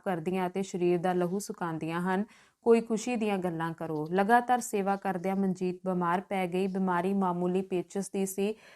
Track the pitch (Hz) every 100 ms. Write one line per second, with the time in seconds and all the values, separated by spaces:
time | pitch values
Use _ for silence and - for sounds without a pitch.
0 | - 175 165 185 180 190 190 185 175 175
1 | 185 180 175 190 - 208 170 160 160 170
2 | 180 190 226 - - _ 233 226 226 220
3 | 247 247 214 196 180 165 165 165 160 156
4 | 156 185 202 240 240 247 - 208 196 196
5 | 196 185 190 190 196 180 180 180 185 185
6 | 175 180 196 196 185 180 190 190 190 175
7 | 185 196 185 175 180 185 190 180 170 202
8 | 190 196 196 196 196 220 -